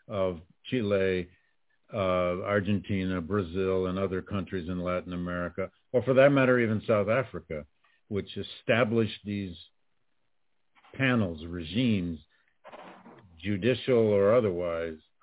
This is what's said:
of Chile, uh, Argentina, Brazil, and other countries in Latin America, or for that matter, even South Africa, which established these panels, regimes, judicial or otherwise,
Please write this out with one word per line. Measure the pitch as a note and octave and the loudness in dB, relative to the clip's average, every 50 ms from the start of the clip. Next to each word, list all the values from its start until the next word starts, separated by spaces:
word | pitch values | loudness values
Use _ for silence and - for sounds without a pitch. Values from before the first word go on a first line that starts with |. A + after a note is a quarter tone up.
| _ - | _ -8
of | A2 G2 F#2+ F#2 F2 E2 E2+ _ _ _ - | -4 -2 -2 -2 -2 -6 -10 _ _ _ -10
Chile, | - B2+ B2+ G#2+ G2+ G2+ F#2+ F#2+ F#2+ F#2 F2+ F2 F2 _ _ _ _ _ _ _ _ _ _ _ - - | -6 -4 -2 0 2 2 2 2 2 0 0 -2 -6 _ _ _ _ _ _ _ _ _ _ _ -8 -4
uh, | G#2+ F#2+ F#2 F#2 F2+ F2+ F2+ F2 F#2 G2+ | -2 0 2 2 2 2 0 -2 -2 -2
Argentina, | G2+ G#2 G#2 F#2 G2+ G#2 F#2 - - G2+ F#2+ F#2 F#2 F#2 F#2 | 0 0 0 2 2 0 -2 -2 -2 -2 -2 -2 -2 -2 -2
Brazil, | E2 D#2+ G2+ G#2 F#2 D#2+ E2 F#2+ F#2+ F#2 F#2+ F#2 F#2 | -4 -2 -2 -2 -2 -2 -2 -2 0 0 0 0 0
and | F#2 F2+ | -2 -2
other | F#2+ G2 F2+ F#2 F#2 | -2 -2 -2 -4 -4
countries | - - G2+ G2 F2 - G2 F#2 D#2+ | -6 -4 -6 -6 -6 -4 -6 -8 -6
in | F2 F2+ F2+ F2 | -6 -6 -4 -4
Latin | F2+ F2+ F2+ - F2+ F2+ | -2 -4 -4 -4 -6 -8
America, | F2 F2 F2 F2 F2 F2 E2+ - G2 F#2 - _ _ _ _ - | -8 -6 -6 -4 -4 -6 -6 -6 -6 -8 -8 _ _ _ _ -2
or | B2 A2+ | 0 2
for | C3 C3 | 4 6
that | B2+ C3+ C#3+ | 6 8 8
matter, | C#3+ C#3 C3 B2+ B2+ B2 | 8 6 6 6 4 4
even | A#2 A2 A2 G2+ - | 4 2 0 0 0
South | - A2 G#2 G2 | 2 2 2 2
Africa, | G2+ A#2 C3+ B2 - - D#2+ - - D#2+ D2+ C#2+ - _ _ _ _ _ _ _ - | 2 0 0 -2 -4 -8 -14 -10 -10 -10 -10 -10 -12 _ _ _ _ _ _ _ -6
which | G#2+ G2 E2+ - - | -6 -6 -6 -6 -8
established | G2+ F#2 - - - - - A2+ A2+ B2 G#2+ A#2 A2+ A2+ A2 - - - | -12 -12 -12 -14 -8 -2 0 2 2 2 2 2 0 0 0 -4 -8 -8
these | G#2 G2+ G2+ G2 F2+ E2 - - _ _ _ _ _ _ _ _ _ _ _ _ _ _ _ _ _ _ _ _ _ _ _ _ - - | -8 -6 -6 -6 -8 -10 -14 -20 _ _ _ _ _ _ _ _ _ _ _ _ _ _ _ _ _ _ _ _ _ _ _ _ -14 -6
panels, | F#2+ C3+ C3 B2+ A#2 G2+ F2 E2 D2+ E2 | -2 0 2 2 2 0 0 -4 -8 -10
regimes, | E2+ F2 F2 E2 D2+ F2+ A#2 C3 A#2 G#2+ F#2+ F2 E2+ E2 D2 - _ _ _ _ _ _ _ - - - - - - - - - - - - - - - D#2+ | -10 -10 -10 -8 -4 -2 0 2 2 2 0 0 -4 -6 -8 -12 _ _ _ _ _ _ _ -20 -20 -20 -20 -20 -20 -20 -20 -20 -20 -20 -20 -20 -20 -18 -10
judicial | E2+ G2+ G#2 F#2 F#2 A#2+ B2+ A2+ - C3 B2+ | -6 -4 -4 0 0 0 0 0 0 2 4
or | A#2 A2 G#2+ G#2 G2 G2 G2+ A#2 | 4 4 4 4 4 6 6 6
otherwise, | B2+ A2 G2 F2 F2 F2+ F2 E2 E2 E2 E2 D#2+ D#2 _ _ _ _ | 4 4 2 0 -2 -2 -4 -4 -4 -4 -6 -8 -12 _ _ _ _